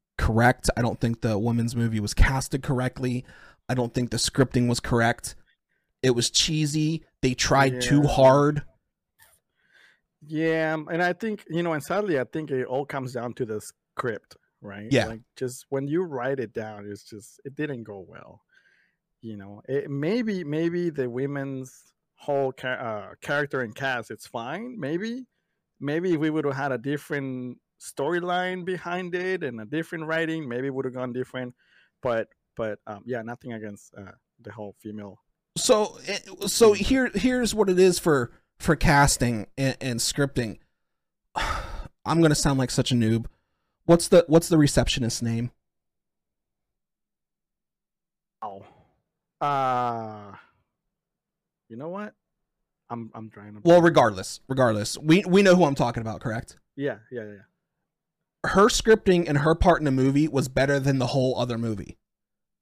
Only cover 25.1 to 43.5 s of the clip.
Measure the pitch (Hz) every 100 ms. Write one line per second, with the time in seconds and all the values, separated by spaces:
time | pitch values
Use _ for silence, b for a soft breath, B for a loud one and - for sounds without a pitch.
25.1 | 247 254 _ _ _ _ _ 139 160 185
26.1 | 160 156 156 143 135 143 127 131 143 -
27.1 | 147 135 127 123 120 _ _ - - 139
28.1 | 175 180 180 180 185 175 175 175 180 180
29.1 | 180 185 185 151 117 107 151 160 170 156
30.1 | 160 160 160 139 120 139 131 131 127 127
31.1 | 123 123 127 123 - _ _ _ _ 127
32.1 | 113 104 _ _ - 110 104 - 101 117
33.1 | 123 110 120 127 113 107 101 - - 98
34.1 | - _ _ 113 107 104 - 107 107 101
35.1 | 101 _ _ _ - - 214 202 - 135
36.1 | 202 - - 196 - 226 196 - 269 254
37.1 | 202 247 254 226 214 196 180 190 175 175
38.1 | 139 117 b b _ - 151 175 143 143
39.1 | - 120 113 98 - 135 - 131 113 -
40.1 | - 139 - 113 - _ _ _ _ _
41.1 | _ _ - - - - - - _ 101
42.1 | 165 165 151 156 135 127 - 123 120 113
43.1 | 113 - _ _